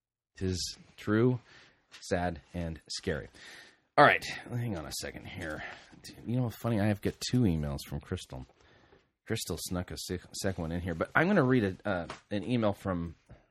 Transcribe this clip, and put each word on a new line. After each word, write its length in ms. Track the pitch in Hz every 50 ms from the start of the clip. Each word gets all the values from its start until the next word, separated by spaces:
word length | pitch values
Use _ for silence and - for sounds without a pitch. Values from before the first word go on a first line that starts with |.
| _ _ _ _ _ _ _
'Tis 420 | - 95 92 92 85 - - - - - - - -
true, 420 | - - 104 110 117 127 127 117 - _ - - - - _ _ _ _ - -
sad, 400 | - - 98 87 87 87 85 76 - _ -
and 280 | 87 85 82 80 - _ -
scary. 400 | - - - 95 80 69 - - _ - - - - - - - _ _ _ _ - -
All 80 | 147
right, 180 | 120 92 85 - - - - - -
hang 260 | 120 120 120 120 98 85
on 80 | 73
a 60 | 67
second 340 | - - - 71 - - -
here. 380 | - - - - 78 76 78 - - - - - - - - - - - - -
You 140 | - 117 127
know 60 | 127
what's 120 | 117 -
funny? 240 | - - 117 120 101
I 60 | 101
have 160 | 110 104 98
got 140 | - 98 - -
two 220 | - - - 123
emails 380 | 123 98 80 80 73 71 71 71 - -
from 120 | - 71
Crystal. 460 | - - 92 90 - - - 65 64 - _ _ _ - - _ _ _ - _ _ _ _ _ _
Crystal 320 | - 110 110 - - 90 80
snuck 300 | - - 92 90 90 -
a 80 | 78 73
sec-, 240 | - - 92 87 - - -
second 280 | - - 98 92 -
one 100 | 85 78
in 100 | 85 87
here, 120 | 85 90 85
but 160 | 80 90 - -
I'm 100 | - 160
gonna 180 | 190 214 185 135
read 200 | 127 131 127 107
a, 260 | 98 92 - - 104
uh, 160 | 98 87 85 - - - _ -
an 140 | 104 104 87 95
email 260 | 123 120 110 104 95
from, 420 | - - 95 92 87 85 85 82 _ _ _ - - _ _